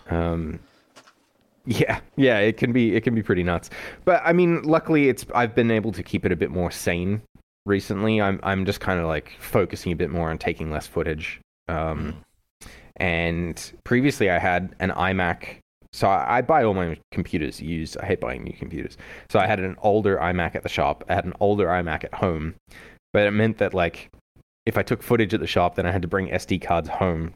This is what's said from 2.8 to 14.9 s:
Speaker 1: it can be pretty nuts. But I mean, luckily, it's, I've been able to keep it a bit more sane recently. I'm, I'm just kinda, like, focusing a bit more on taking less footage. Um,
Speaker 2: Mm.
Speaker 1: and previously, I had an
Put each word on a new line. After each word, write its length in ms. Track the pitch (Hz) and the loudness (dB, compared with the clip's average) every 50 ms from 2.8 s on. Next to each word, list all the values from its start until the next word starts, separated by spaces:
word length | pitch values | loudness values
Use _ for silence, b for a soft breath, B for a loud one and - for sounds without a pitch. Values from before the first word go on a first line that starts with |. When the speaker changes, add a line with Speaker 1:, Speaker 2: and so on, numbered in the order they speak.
| 120 113 92 | 4 4 4
Speaker 1:
it 80 | 120 120 | 2 2
can 120 | 131 117 | 2 0
be 80 | 113 101 | 0 2
pretty 200 | - 107 90 87 | 2 2 2 2
nuts. 280 | 90 87 82 - B B B B B B B - | 2 0 -2 -4 B B B B B B B 2
But 180 | - 180 165 117 | 2 2 4 4
I 80 | 160 170 | 4 4
mean, 300 | 180 180 170 170 156 110 | 6 6 6 4 2 2
luckily, 460 | 151 160 160 - - 160 151 143 135 | 2 2 2 4 4 4 6 6 6
it's, 160 | 123 - - - - | 4 2 -2 -2 0
I've 200 | - 120 113 110 | 2 2 2 4
been 160 | - 117 113 | 2 4 4
able 220 | 113 110 104 110 98 | 4 2 2 0 -4
to 100 | - 92 | -6 -4
keep 220 | - - 95 - | -4 -2 -2 0
it 60 | 95 90 | 0 0
a 40 | |
bit 140 | 80 98 85 | 0 0 -2
more 200 | 71 90 87 85 | 0 0 -2 -2
sane 520 | - - - - 87 87 90 95 104 110 110 _ _ - _ _ _ _ - | -4 -4 -2 -2 -2 0 0 -2 -2 -4 -6 _ _ -20 _ _ _ _ -2
recently. 540 | 101 101 98 98 - 107 95 104 110 110 107 | 0 0 0 0 -2 -2 0 2 2 2 4
I'm, 200 | 104 98 95 - - | 2 2 0 -2 -2
I'm 220 | - 98 95 95 | -2 0 0 0
just 140 | 95 101 - | 0 -2 -2
kinda, 260 | - - 92 90 85 | -2 -2 0 0 0
like, 300 | 80 80 76 - - - - | 0 -2 -4 -6 -8 -14 -18
focusing 540 | - - - 117 92 85 - 101 - 92 87 | -8 -2 0 0 0 0 -2 -6 -4 -4 -2
a 40 | |
bit 140 | 82 92 78 | -2 -2 -2
more 200 | 67 87 85 80 | -2 -2 -2 -2
on 80 | 80 78 | -4 -4
taking 320 | - - 85 - - 78 | -4 -4 -4 -4 -6 -6
less 160 | 78 78 - | -6 -6 -8
footage. 540 | - - 85 80 78 78 78 80 - - - - _ _ _ _ - | -6 -6 -4 -4 -4 -4 -6 -8 -10 -12 -14 -18 _ _ _ _ -6
Um, 540 | 85 80 80 80 78 73 76 76 - - - _ _ _ _ _ _ _ B | -4 -4 -4 -4 -4 -4 -6 -8 -10 -12 -16 _ _ _ _ _ _ _ B
Speaker 2:
Mm. 60 | B B B B B B | B B B B B B
Speaker 1:
and 760 | - - 90 85 82 85 85 85 85 87 85 80 - - - - - - | -4 -2 -2 0 0 0 -2 -2 -2 -4 -6 -6 -10 -14 -16 -18 -14 -4
previously, 460 | - 123 123 131 143 131 - 113 95 | 0 0 2 2 2 2 2 2 2
I 80 | 87 85 | 2 2
had 360 | - 95 90 87 92 90 - - | 2 2 0 0 -2 -4 -6 -4
an 100 | - 92 | -4 -2